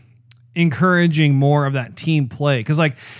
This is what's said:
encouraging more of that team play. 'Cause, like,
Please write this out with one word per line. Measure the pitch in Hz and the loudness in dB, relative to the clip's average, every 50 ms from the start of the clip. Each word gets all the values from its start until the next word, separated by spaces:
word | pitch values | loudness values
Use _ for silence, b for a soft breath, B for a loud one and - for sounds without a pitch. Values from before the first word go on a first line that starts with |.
| B B B _ _ _ - - _ _ - | B B B _ _ _ -20 -20 _ _ -2
encouraging | 170 170 165 127 - 180 185 180 175 175 170 156 151 156 147 139 | 0 0 0 0 0 2 2 4 4 2 2 2 2 2 2 2
more | 135 139 143 147 147 143 | 2 2 2 2 2 0
of | 139 139 | 0 -2
that | 135 120 - - | -4 -6 -6 -10
team | - - 160 160 151 139 | -8 -4 -2 -2 -2 -2
play. | 113 - - 143 143 139 120 107 | -4 -6 -4 -2 0 0 0 -2
'Cause, | 147 151 151 | -2 0 0
like, | 165 151 123 B B B B | 0 0 -2 B B B B